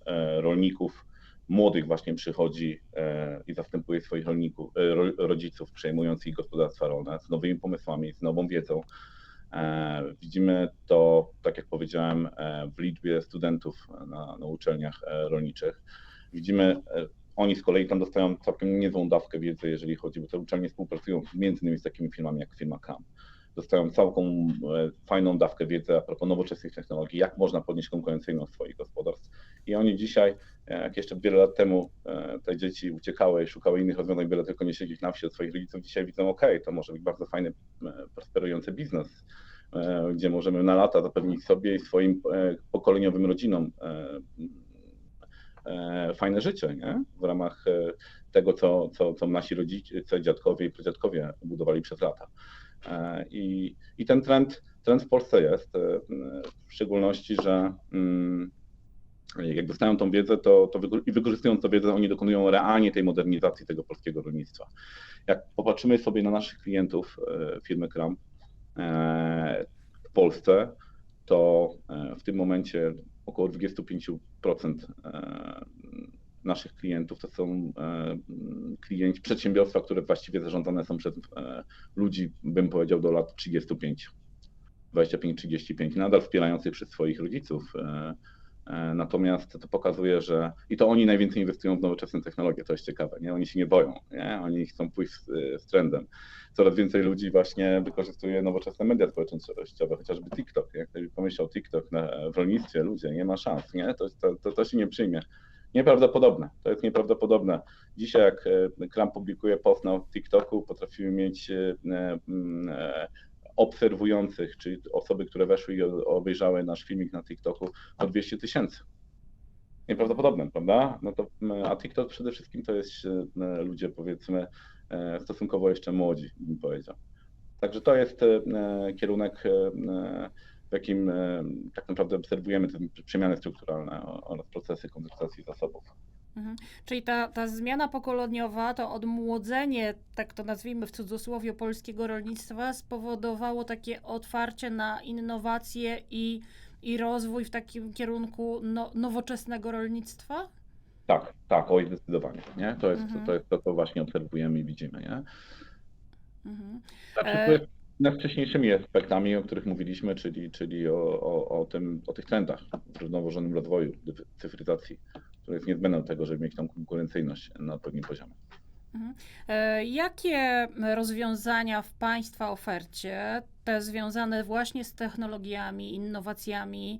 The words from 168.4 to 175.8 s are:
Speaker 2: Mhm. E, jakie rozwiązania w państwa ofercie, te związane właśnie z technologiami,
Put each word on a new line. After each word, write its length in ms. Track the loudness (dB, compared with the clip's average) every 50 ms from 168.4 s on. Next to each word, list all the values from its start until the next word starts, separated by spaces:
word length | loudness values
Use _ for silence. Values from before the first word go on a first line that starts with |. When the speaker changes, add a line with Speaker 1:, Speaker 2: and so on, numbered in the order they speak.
| -20 -20 -20 -20 -20 -20 -20 -20 -20 -16 -12
Speaker 2:
Mhm. 200 | -12 -12 -12 -12 -16 -20 -20 -20 -14 -8
E, 380 | -4 -2 0 2 2 0 0 -2
jakie 800 | -2 -2 -2 -2 -2 -4 -4 -2 0 0 2 2 2 2 2 0 -2 -4 -4 -2 0 0
rozwiązania 880 | 0 0 -2 -4 -4 -2 -4 -4 -4 -2 0 0 0 0 -2 -2 -4
w 120 | -6 -6 -8
państwa 580 | -4 -2 -2 -2 -2 -6 -10 -8 -8 -6 -6
ofercie, 920 | -6 -6 -6 -6 -6 -6 -8 -10 -14 -12 -10 -8 -8 -6 -6 -6 -6 -6 -8 -12 -18 -10 -4
te 180 | -2 -2 -2
związane 640 | -2 -4 -6 -6 -6 -4 -4 -4 -2 -2 -2 -4 -4
właśnie 400 | -2 -2 -2 -2 -2 -6 -8 -10
z 100 | -10 -10
technologiami, 1000 | -8 -8 -6 -6 -6 -8 -8 -8 -10 -8 -8 -8 -6 -8 -8 -8 -10